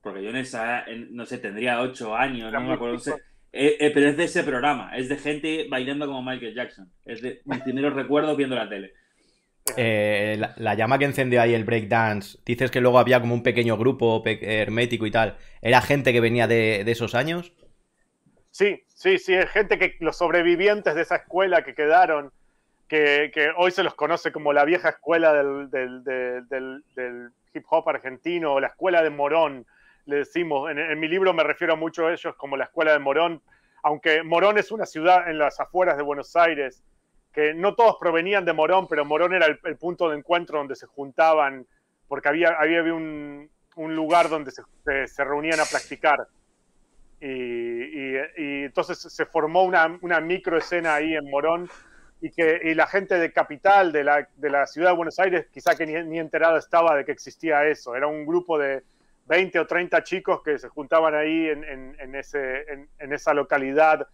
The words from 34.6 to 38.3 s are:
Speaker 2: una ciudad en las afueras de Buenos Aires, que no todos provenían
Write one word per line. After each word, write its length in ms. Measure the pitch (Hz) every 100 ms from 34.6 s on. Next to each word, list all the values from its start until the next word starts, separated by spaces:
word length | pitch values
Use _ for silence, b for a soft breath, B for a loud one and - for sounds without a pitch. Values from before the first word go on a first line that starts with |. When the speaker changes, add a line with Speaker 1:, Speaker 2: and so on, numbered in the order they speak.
| 190
Speaker 2:
una 160 | 220 185
ciudad 420 | 156 165 180 175
en 80 | 156
las 220 | 147 -
afueras 360 | 139 180 180 143
de 60 |
Buenos 320 | 143 143 135 170
Aires, 480 | 170 151 135 - _ _ _ _ _
que 220 | - 151
no 220 | 160 190 202
todos 220 | 233 190
provenían 440 | 180 165 175